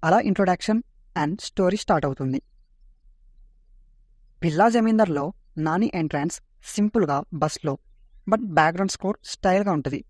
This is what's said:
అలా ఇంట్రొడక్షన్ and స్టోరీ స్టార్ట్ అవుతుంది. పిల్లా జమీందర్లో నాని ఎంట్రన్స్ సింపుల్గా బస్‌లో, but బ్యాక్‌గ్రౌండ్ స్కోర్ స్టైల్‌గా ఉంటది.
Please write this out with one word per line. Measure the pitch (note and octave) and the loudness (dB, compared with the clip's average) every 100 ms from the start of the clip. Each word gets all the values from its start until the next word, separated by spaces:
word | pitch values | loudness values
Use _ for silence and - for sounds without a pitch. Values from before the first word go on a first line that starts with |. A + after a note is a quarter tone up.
అలా | D#3+ F#3+ | 4 2
ఇంట్రొడక్షన్ | A3 F#3+ F#3+ F3+ - A3 - _ _ - | 2 0 2 0 0 -2 -2 _ _ -4
and | D3+ F#3+ | -4 -4
స్టోరీ | - - F#3 G#3 | -8 0 0 0
స్టార్ట్ | - F3 C#3+ | 0 0 0
అవుతుంది. | C3+ C3+ C3 - _ _ _ - _ - _ - - - _ _ - _ _ _ _ _ _ | -4 -4 -4 -6 _ _ _ -20 _ -20 _ -20 -20 -20 _ _ -20 _ _ _ _ _ _
పిల్లా | E3+ D#3 A3 | -4 4 4
జమీందర్లో | A#3+ A3 A3 G#3+ D3 C#3+ - _ - | 4 2 4 2 2 -4 -8 _ -4
నాని | D#3 E3 A3+ | -2 0 0
ఎంట్రన్స్ | - D#3+ D3 D3+ - _ _ - | -2 -4 -2 -4 -6 _ _ -10
సింపుల్గా | - G#3 A3+ E3+ C#3 - | -2 0 2 0 0 -4
బస్‌లో, | D#3+ D3+ - D3+ C#3 _ _ - - - | -4 -4 -2 -6 -6 _ _ -20 -16 -2
but | A3 A3+ | -2 0
బ్యాక్‌గ్రౌండ్ | D#3+ D#3+ E3+ F#3+ | 2 2 2 -4
స్కోర్ | - F#3+ - | -2 -6 -6
స్టైల్‌గా | - - G3 F#3 G3+ | -10 -4 2 2 2
ఉంటది. | E3 C3+ C#3 - | -2 -2 -6 -10